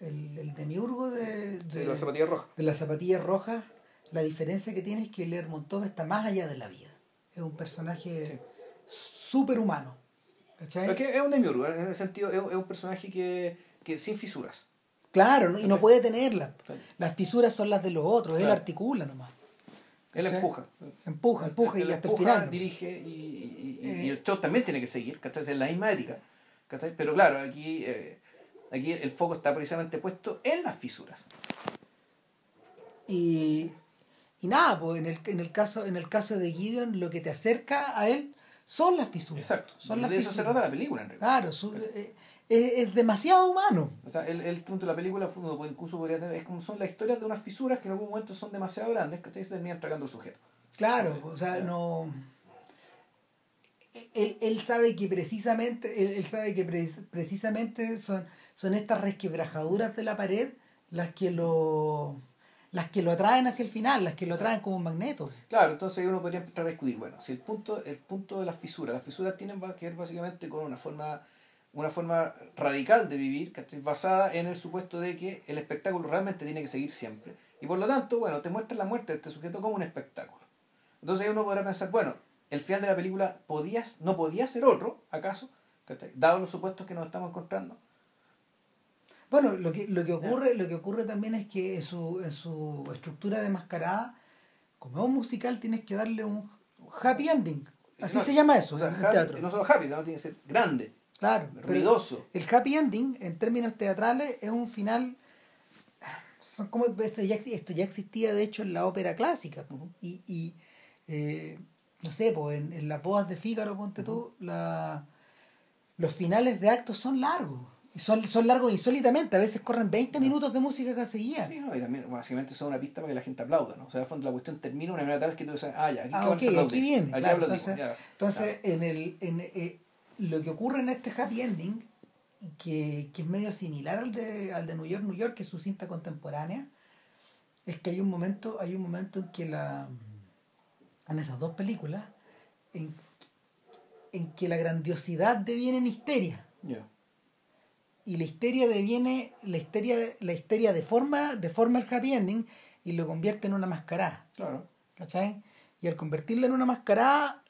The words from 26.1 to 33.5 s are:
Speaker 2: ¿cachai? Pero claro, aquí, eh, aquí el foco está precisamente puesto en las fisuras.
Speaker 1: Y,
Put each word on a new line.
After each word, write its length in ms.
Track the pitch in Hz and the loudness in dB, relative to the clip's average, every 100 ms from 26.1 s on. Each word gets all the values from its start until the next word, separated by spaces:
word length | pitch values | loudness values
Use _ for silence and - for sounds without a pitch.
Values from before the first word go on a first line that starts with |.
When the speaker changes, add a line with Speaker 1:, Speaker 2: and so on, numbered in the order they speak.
| - - _ _ _ _ | -10 -16 _ _ _ _
Speaker 2:
¿cachai? 300 | 139 160 165 | -8 -6 -2
Pero 180 | 151 | 0
claro, 240 | 156 180 135 | 6 6 6
aquí, 440 | 135 135 156 160 | -4 -8 -8 -6
eh, 340 | - 110 85 - _ - - - - | -4 -6 -8 -16 _ -20 -20 -20 -8
aquí 200 | 135 139 | -6 -2
el 180 | 165 139 | -2 -4
foco 240 | - 170 | -2 -2
está 200 | 165 147 | 0 0
precisamente 440 | 143 147 165 165 156 | 0 -2 -4 -4 -4
puesto 420 | 185 185 - 220 | -6 -6 -8 -4
en 200 | 254 330 | 0 0
las 120 | 349 - | -2 -6
fisuras. 480 | 123 - - - - - - - - - - _ _ _ _ _ _ _ - - - - - | -10 -12 -16 -20 -20 -14 -12 -10 -8 -10 -12 _ _ _ _ _ _ _ -20 -20 -20 -18 -4
Speaker 1:
Y, 640 | 185 170 165 156 | 2 4 4 4